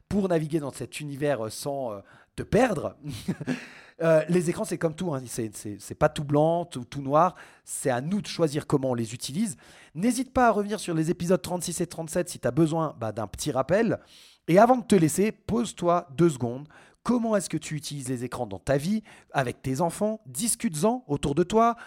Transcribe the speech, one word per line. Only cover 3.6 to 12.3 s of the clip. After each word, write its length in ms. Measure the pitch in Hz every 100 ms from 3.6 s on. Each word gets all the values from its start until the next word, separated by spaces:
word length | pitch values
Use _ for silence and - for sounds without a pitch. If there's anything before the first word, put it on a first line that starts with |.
| - - - -
Euh, 220 | 165 160 156
les 200 | 180 165
écrans, 160 | 175 214
c'est 140 | 170
comme 160 | 165 151
tout, 180 | 185
hein. 80 | 135 123
C'est, 280 | - 110 -
c'est, 220 | 107 98
c'est 140 | -
pas 160 | - 151
tout 140 | 151
blanc, 420 | 143 147 156 170 170
tout, 180 | 127 123
tout 180 | 139
noir. 320 | 135 151 180 - - _
C'est 280 | - - 143
à 100 | 120
nous 180 | 143 202
de 60 | 151
choisir 400 | - 160 143 -
comment 240 | 139 131
on 40 | 120
les 180 | 110
utilise. 440 | 120 - 143 220 131 - - -
N'hésite 400 | 147 226 247 254
pas 140 | - 240
à 40 |
revenir 280 | 208 208 208
sur 160 | - 160
les 160 | 160
épisodes 280 | 180 175 185
trente-six 400 | - 175 160 170
et 40 | 170
trente-sept 420 | - 160 185
si 120 | 175